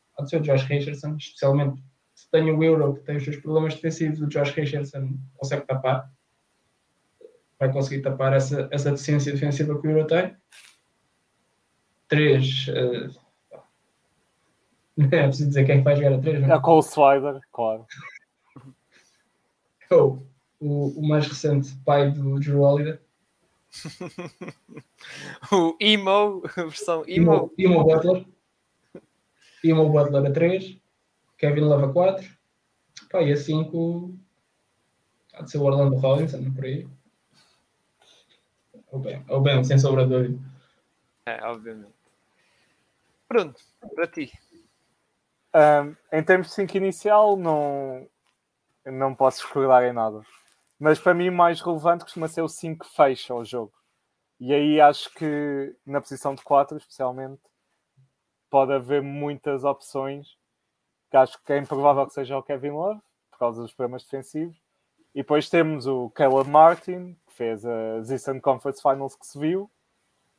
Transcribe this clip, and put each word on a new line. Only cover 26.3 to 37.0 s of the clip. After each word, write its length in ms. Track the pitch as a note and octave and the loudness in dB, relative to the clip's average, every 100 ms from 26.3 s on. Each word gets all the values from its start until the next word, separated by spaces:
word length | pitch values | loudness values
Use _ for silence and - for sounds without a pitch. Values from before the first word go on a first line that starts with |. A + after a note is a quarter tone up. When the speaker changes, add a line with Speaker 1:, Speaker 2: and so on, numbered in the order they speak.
| F#3+ E3 - | -2 -8 -8
Speaker 3:
a 60 | |
versão 420 | E3 D3+ - E3 D#3 | -8 -8 -4 -4 -2
Emo. 460 | F3 E3+ D#3+ - - | 4 6 6 2 0
Speaker 1:
Emo, 180 | F#3 E3 | 4 6
Emo 80 | |
Butler. 420 | D#3 D#3+ E3+ F#3 - _ _ _ _ _ _ - - _ _ _ _ _ | 6 4 4 0 -4 _ _ _ _ _ _ -20 -20 _ _ _ _ _
Emo 240 | D#3+ D#3+ D3+ | 2 4 4
Butler 360 | D3+ C#3+ C#3 C#3 | 4 2 2 0
a 60 | |
três. 440 | E3 E3+ F#3+ - - _ _ _ _ _ _ | 2 0 0 -6 -18 _ _ _ _ _ _
Kevin 220 | D3 D3 | -2 0
Love 240 | D3+ C#3 | 2 2
a 40 | C#3 | 2
quatro. 360 | E3+ F#3+ F#3+ - _ _ _ _ _ _ - - | 2 2 0 -8 _ _ _ _ _ _ -20 -6
Pá, 120 | F#3 | -2
e 100 | D3 | 0
a 40 | C#3+ | 0
cinco... 760 | D#3+ D#3 D#3+ E3+ E3+ E3+ F3+ - _ _ _ _ _ _ _ _ _ _ _ | -2 -4 -4 -4 -4 -4 -10 -16 _ _ _ _ _ _ _ _ _ _ _
Há 100 | - | -20
de 80 | D3 | -10
ser 80 | D3 | -4
o 40 | |
Orlando 320 | C#3 C#3 C#3 C3 | -2 0 0 0
Robinson, 540 | C3 C#3+ D#3+ C3 C3+ | 0 0 -2 -6 -8
por 120 | C3 | -8
aí. 240 | C3 D3+ - - | -8 -10 -12 -20